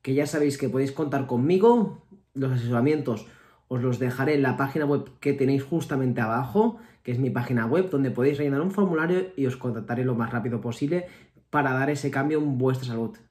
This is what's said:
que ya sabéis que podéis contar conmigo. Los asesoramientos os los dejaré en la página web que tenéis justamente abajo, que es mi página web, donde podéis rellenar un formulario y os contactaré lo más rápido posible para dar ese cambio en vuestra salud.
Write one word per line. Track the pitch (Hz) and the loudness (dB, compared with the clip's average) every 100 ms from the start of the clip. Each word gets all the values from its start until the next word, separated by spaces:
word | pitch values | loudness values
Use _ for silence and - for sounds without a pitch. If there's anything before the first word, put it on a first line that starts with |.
que | - | 0
ya | 135 143 | 0 0
sabéis | 160 147 - | 2 0 0
que | 131 | -2
podéis | 131 139 | 0 -2
contar | 139 147 139 127 | -2 -2 -2 -2
conmigo. | 123 143 185 226 240 196 - _ - _ | 0 2 6 6 6 2 -4 _ -20 _
Los | 135 135 | -4 -2
asesoramientos | 123 120 120 135 156 127 110 - - - _ _ | 0 0 2 2 2 0 -4 -8 -20 -20 _ _
os | 123 | -2
los | 127 120 | -2 0
dejaré | 127 127 143 | -2 -2 0
en | 147 | 2
la | 131 131 | 2 0
página | 139 160 | -2 -2
web | 143 143 - - | 0 0 -2 -4
que | 143 | -2
tenéis | 139 135 139 | 2 2 2
justamente | 135 165 - 135 127 120 | 0 -4 -2 -2 0 0
abajo, | 110 117 131 202 226 220 - _ | -2 -2 0 2 2 0 -18 _
que | - | -6
es | 123 | -2
mi | 131 | 0
página | 104 120 123 | -2 -2 0
web, | 113 160 185 | 2 0 0
donde | 139 131 | 0 0
podéis | 110 131 143 | 2 0 2
rellenar | 147 139 | 0 0
un | 180 | 0
formulario | 196 190 160 165 185 185 - | 0 2 2 0 0 -2 -2
y | |
os | 131 | -2
contactaré | 123 123 113 104 123 | -2 -6 -6 -4 -2
lo | 127 | 0
más | 117 113 | 0 -2
rápido | 120 117 117 | -4 -4 -4
posible | 120 113 143 175 175 - - _ _ | -6 -4 -2 -2 -4 -16 -20 _ _
para | 147 139 | 0 2
dar | 127 139 | 2 0
ese | 143 147 | 0 -2
cambio | 135 147 156 | 0 0 0
en | 147 127 | 0 2
vuestra | 131 127 123 | 2 0 -4
salud. | 113 110 - _ | -4 -6 -8 _